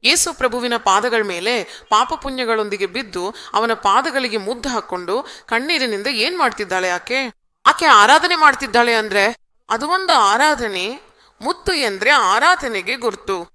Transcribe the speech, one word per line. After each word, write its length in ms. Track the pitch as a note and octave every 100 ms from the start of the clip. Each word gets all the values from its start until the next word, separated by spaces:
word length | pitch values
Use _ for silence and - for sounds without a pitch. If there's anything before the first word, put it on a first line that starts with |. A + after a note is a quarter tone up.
ಯೇಸು 280 | A3+ E4+ -
ಪ್ರಭುವಿನ 440 | D#4+ B3+ B3 A#3+ A#3
ಪಾದಗಳ 460 | G3+ F#3+ A#3+ A#3
ಮೇಲೆ 420 | G#3 F3 F#3+ A#3+ F3 - -
ಪಾಪ 260 | G#3+ A#3+
ಪುಣ್ಯಗಳೊಂದಿಗೆ 720 | D#4+ C#4 C4 A#3+ A3 G#3 G3+ F#3+
ಬಿದ್ದು 480 | G3 A3+ F3+ F3+ - -
ಅವನ 180 | G3+ A3+
ಪಾದಗಳಿಗೆ 640 | A3 G3+ G#3 C4 C4+ B3+ G#3+
ಮುದ್ದು 320 | G3 A#3+ C4+
ಹಾಕೊಂಡು 580 | A#3+ - F3+ F3 A3 - - -
ಕಣ್ಣೀರಿನಿಂದ 600 | A3+ C#4 F4 B3+ G3+ G#3+
ಏನ್ 320 | A#3+ B3 F4+
ಮಾಡ್ತಿದ್ದಾಳೆ 520 | C4+ - G3+ F#3 F#3
ಆಕೆ? 440 | F3 - B3+ B3+ - _ _ -
ಆಕೆ 200 | D4+ D#4+
ಆರಾಧನೆ 500 | A3+ G#3+ D4+ E4+ E4+
ಮಾಡ್ತಿದ್ದಾಳೆ 580 | D4+ C4 C4+ A3 A#3+
ಅಂದ್ರೆ 420 | A3+ G#3+ G3 G3+ A#3 _ _ _
ಅದು 180 | A3 D4
ಒಂದು 240 | F#4 F#4
ಆರಾಧನೆ. 880 | D4+ G3+ A3 D4+ C#4+ A#3 F#3+ F#3+ C#4 _ _ _ _
ಮುತ್ತು 340 | A#3 F4+ -
ಎಂದ್ರೆ 360 | F4 B3 G3 A3
ಆರಾಧನೆಗೆ 880 | D4 G3 G#3 D#4 F4+ C4+ G#3 F3+ A#3+
ಗುರುತು. 480 | A#3 G3 - F#3+ E3+